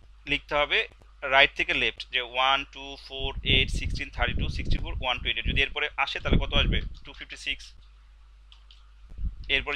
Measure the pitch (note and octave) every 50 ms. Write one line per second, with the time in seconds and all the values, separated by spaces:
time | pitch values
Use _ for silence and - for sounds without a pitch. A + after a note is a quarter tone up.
0 | - - - - - C#3+ C#3+ C#3+ - - D#3 D3 D3 C#3+ E3+ G#3 A3 - - -
1 | - - - - - C#3 C3 C3+ C#3+ D3 - - F3 E3+ F3 C#3 B2 A2+ - -
2 | - - - B2+ B2 A#2 A#2+ B2+ B2+ C3 C3+ C#3 C#3 - - C#3 C3+ C#3 C#3 C#3
3 | - - C#3 C3+ C3+ C3+ C3 - - C3+ C3+ C3 C3+ C3 - - C3 B2+ - -
4 | C#3+ C3+ - - B2 A#2+ B2 - - - - - - - - - - E3 E3+ -
5 | - B2+ B2 B2 - A#2+ A#2 A2+ A2+ - B2 C#3 C#3 C#3 - D3 D3 D3 - -
6 | C#3 - - - - D3 C3 C3+ C3+ - C#3+ C#3+ C3+ - - A2 G2+ - - -
7 | - - C#3 - D3 - C#3+ C3+ - D3 C#3 - - - - - - - - -
8 | - - - - - - - - - - - - - - - - - - - -
9 | - - - - - - - - - - C#3 C#3 C3 C3+ C#3+